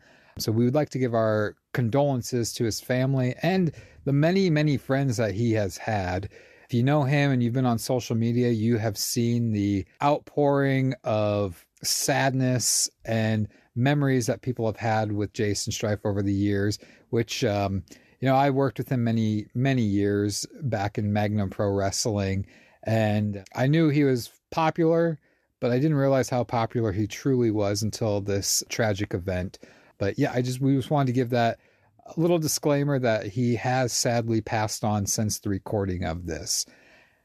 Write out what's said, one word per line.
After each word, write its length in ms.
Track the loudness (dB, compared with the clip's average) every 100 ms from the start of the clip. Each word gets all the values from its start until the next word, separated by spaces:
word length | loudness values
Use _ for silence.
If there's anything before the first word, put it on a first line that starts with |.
| _ -20 _ -8
So 140 | -2
we 120 | 2
would 120 | 2 2
like 140 | -2
to 80 | -2
give 140 | 0
our 420 | 2 2 2 0 -6 _
condolences 800 | -2 0 2 2 0 -2 -2 -2
to 100 | -2
his 160 | -2 -2
family 560 | -2 0 0 0 0 -2
and 280 | -2 0 0 -4 -14 -10 -2
the 80 |
many, 360 | 2 2 2 2
many 280 | 2 2 0
friends 400 | 0 0 0 0
that 160 | -2
he 180 | 0 0
has 240 | 0 0 -4
had. 520 | -4 -2 -2 -4 -6 -12 -20 -20 -4
If 80 |
you 100 | 0
know 200 | 2 2
him 280 | 2 2 2
and 120 | 2
you've 100 | 0
been 120 | 2 0
on 120 | 0
social 380 | 0 -2 0 0
media, 340 | 0 2 2
you 280 | 2 2 2
have 200 | 0 -2
seen 540 | -4 0 0 0 0
the 340 | 0 2 0 -2 -2
outpouring 920 | 0 0 -2 0 2 2 2 2 0 -2
of 640 | -2 0 2 0 -2 -6 -18 _
sadness 1040 | -4 -2 0 0 0 2 2 0 0 0 -2 _ -4
and 440 | 0 2 0 -2 -8 _ -2
memories 500 | 0 2 2 2 0
that 140 | -4
people 240 | -4 -4 -4
have 120 | -2
had 340 | 0 0 0
with 220 | -2 -4
Jason 380 | -2 -2 -2 -4
Strife 260 | -4 -2 -2 -2
over 180 | -2
the 100 | 0
years, 460 | 0 0 0 0 -4 -10 -20 _
which, 340 | -2 -2 -2
um, 400 | 0 0 0 -2 -6 -16 _ _
you 60 | 2
know, 80 | 4
I 140 | 4
worked 280 | 2 0 -2
with 120 | -4
him 140 | -2
many, 440 | 0 2 2 0 -4
many 300 | -2 0 2
years 600 | 2 2 2 2 0 -2 -8 -8
back 360 | -4 -2 -2 -2
in 140 | -2
Magnum 380 | 0 0 0 -2
Pro 200 | 0 0
Wrestling, 760 | 2 0 0 -2 0 0 -2 -6 -12 -20 _
and 600 | -2 2 2 2 0 -4 -8
I 140 | -2 2
knew 220 | 4 4
he 160 | 4 4
was 260 | 2 -2 -14 _
popular, 720 | -2 0 2 2 2 0 -2 _ _ _ _
but 120 | -2
I 60 | 0
didn't 200 | 2 2
realize 320 | 2 2 0
how 160 | -2 -2
popular 480 | -2 -2 -2 -2
he 120 | 0 -4
truly 460 | -4 0 2 2
was 320 | 2 0 0
until 380 | -4 -2 -2 -2
this 420 | -2 -2 -2 -4 -4
tragic 440 | -2 -2 -2 -4
event. 460 | -4 -4 -4 -6 -10 -20 -20 -20 -6
But 200 | -4 0
yeah, 140 | -2
I 80 | -2
just, 180 | -4 -2
we 160 | 0 0
just 140 | 0
wanted 160 | 0 2
to 60 |
give 160 | 0 0
that 300 | 2 2 -2 _ _ _ _ -10 -2
little 220 | 2 2
disclaimer 580 | 0 -2 0 0 2 0
that 300 | 2 0 -2
he 280 | -2 0 0
has 360 | 0 0 0
sadly 480 | 0 0 0 0 -2
passed 420 | -2 -2 -2 -2
on 220 | -2 0 -2
since 320 | -2 -2 -4
the 120 | -4
recording 560 | -4 -4 -4 -2 -4 -4
of 200 | -6 -6
this. 400 | -8 -4 -6 -6 -14 _ -20 _ _